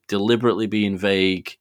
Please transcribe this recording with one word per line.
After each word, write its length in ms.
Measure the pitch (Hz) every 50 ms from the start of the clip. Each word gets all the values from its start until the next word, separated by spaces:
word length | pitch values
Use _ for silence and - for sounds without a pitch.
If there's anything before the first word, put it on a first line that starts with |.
| _ -
deliberately 580 | 104 101 98 113 120 113 120 120 98 95 113 101
being 300 | 104 107 104 101 98 90
vague, 580 | 101 101 98 95 95 95 95 90 85 - - -